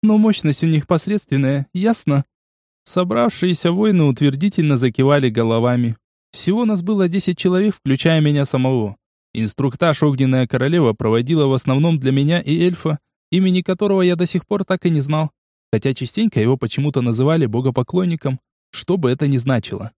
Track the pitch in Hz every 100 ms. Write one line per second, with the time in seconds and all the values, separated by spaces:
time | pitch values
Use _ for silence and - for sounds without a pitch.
0 | 214 214 220 208 156 143 165 156 143 170
1 | - 208 - 135 135 139 139 180 208 226
2 | - 143 139 _ _ _ _ _ - -
3 | 180 220 240 - 180 175 170 175 214 190
4 | 151 123 147 139 196 - 151 135 127 113
5 | 135 147 131 110 113 113 120 123 120 117
6 | _ _ _ - - 208 240 208 175 214
7 | 185 185 185 175 185 180 208 - - 135
8 | 165 160 151 147 139 131 131 131 104 98
9 | _ _ _ 113 110 - 131 - 170 147
10 | 151 135 135 131 127 127 131 170 131 107
11 | 113 113 120 160 143 135 - 135 165 165
12 | 131 139 143 170 160 160 175 175 160 151
13 | _ _ _ 175 190 185 175 185 208 196
14 | 180 175 175 185 - 208 196 185 180 160
15 | 139 156 156 _ _ _ _ 110 139 131
16 | 123 - 220 - 110 131 117 - 143 135
17 | 123 113 135 165 131 110 131 127 123 180
18 | 185 165 139 131 _ _ _ - - 185
19 | 135 131 147 135 120 127 - 101 104